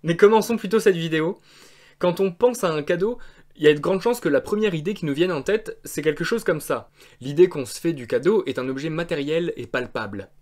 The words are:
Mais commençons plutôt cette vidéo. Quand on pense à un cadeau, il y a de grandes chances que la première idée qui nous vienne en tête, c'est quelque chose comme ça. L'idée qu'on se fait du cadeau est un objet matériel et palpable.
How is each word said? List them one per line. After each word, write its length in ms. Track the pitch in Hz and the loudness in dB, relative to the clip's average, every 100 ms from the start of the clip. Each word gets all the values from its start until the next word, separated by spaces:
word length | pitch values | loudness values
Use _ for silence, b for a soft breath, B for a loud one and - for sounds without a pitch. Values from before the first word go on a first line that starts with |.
Mais 140 | 156 170 | -2 6
commençons 400 | 208 220 - 233 | 6 6 2 -4
plutôt 240 | 196 220 | 0 4
cette 160 | 208 175 | 4 2
vidéo. 420 | 165 160 160 208 b b b b b b | 0 -2 -2 -4 b b b b b b
Quand 220 | 180 175 | -2 0
on 140 | 190 | -2
pense 320 | 175 247 240 185 | 2 0 2 -2
à 80 | |
un 100 | 156 | -2
cadeau, 360 | 143 175 202 247 B B B - | -2 -2 -2 -4 B B B 2
il 80 | |
y 60 | 147 | 4
a 40 | |
de 60 | 151 | 4
grandes 220 | 165 190 | 2 0
chances 180 | 233 240 | 0 0
que 80 | 165 | 2
la 140 | 139 | 0
première 340 | - 208 214 165 | 0 0 0 -2
idée 200 | 156 208 | -4 -4
qui 100 | 156 | -4
nous 80 | |
vienne 180 | 139 180 | 0 0
en 120 | 160 | 0
tête, 360 | 135 220 - - - | -2 -2 -4 -14 -10
c'est 160 | - | -2
quelque 240 | 151 151 170 | -2 -2 -2
chose 180 | 233 | -2
comme 160 | 208 160 | 0 -2
ça. 320 | - 131 - b b b | -2 -6 -6 b b b
L'idée 260 | 127 143 180 | -6 4 4
qu'on 180 | 151 123 | 4 -8
se 140 | - | -6
fait 140 | 170 | -6
du 120 | 147 117 | -6 -2
cadeau 380 | 123 151 214 - | 0 2 2 0
est 120 | 131 | -4
un 80 | 127 | -4
objet 220 | 135 156 | -6 -6
matériel 640 | 156 170 156 143 160 170 - | -6 -4 -4 -2 -2 -4 -6
et 100 | 120 | -6
palpable. 640 | 123 123 120 107 101 98 _ | -6 -6 -8 -8 -10 -14 _